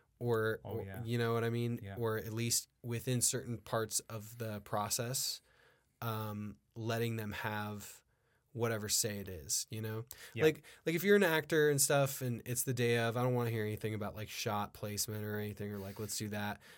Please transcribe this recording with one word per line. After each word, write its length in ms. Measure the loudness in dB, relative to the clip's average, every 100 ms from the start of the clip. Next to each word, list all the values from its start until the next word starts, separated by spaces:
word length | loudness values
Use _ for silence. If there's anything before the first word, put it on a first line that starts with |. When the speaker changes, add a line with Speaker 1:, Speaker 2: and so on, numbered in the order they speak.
| _ -4
Speaker 1:
or, 400 | 2 4 4 0 -4
Speaker 2:
Oh, 140 | -6
Speaker 1:
or, 60 | -6
Speaker 2:
yeah. 160 | -6
Speaker 1:
you 140 | -2 2
know 160 | 2
what 120 | 2 2
I 40 |
mean? 300 | 0 0 -2
Speaker 2:
Yeah. 140 | -4 -2
Speaker 1:
Or 200 | 0 0
at 160 | -2
least 340 | -2 0 0 -2 _
within 380 | -6 -4 0 2
certain 360 | 2 0 -4 -8
parts 420 | -2 -2 0 -2 -4
of 280 | -8 -10 -8
the 220 | -6 -6
process, 760 | -4 -2 0 -2 -2 -2 -2 -4 -10 _ _ _ _ _
um, 560 | -4 -2 -4 -4 -8 -12 _ -6
letting 400 | -2 0 0 -2
them 140 | -4
have 680 | -4 -4 -2 -4 -6 -12 -18 _ _ _ _ _
whatever 380 | -2 -2 0 0
say 300 | 0 0 -4
it 80 | -8
is, 360 | -8 -2 -2 -2
you 100 | -6
know? 220 | -4 -6 -8 -14 -10
Speaker 2:
Yeah. 100 | 4
Speaker 1:
Like, 200 | 4 4 -4 -6 -2
like, 100 | 2
if 80 |
you're 120 | 6 6
an 80 |
actor 460 | 8 4 4 6 6
and 100 | 6
stuff 400 | 6 6 4 0
and 200 | -2 -2 -2
it's 180 | -2
the 100 | 0
day 240 | 2 4 4
of, 180 | 4 2
I 60 |
don't 120 | 2 2
wanna 160 | 2
hear 120 | 0
anything 300 | -2 -2 -2
about, 220 | -2 -4 -6
like, 120 | -8
shot 440 | -4 -2 0 -2
placement 500 | -6 -6 -4 -2 -4
or 140 | -4 -4
anything, 320 | -4 -6 -6
or, 60 | -6
like, 220 | -8 -8
"Let's 180 | -6 -4
do 100 | -4
that." 300 | -4 -4 -6 -12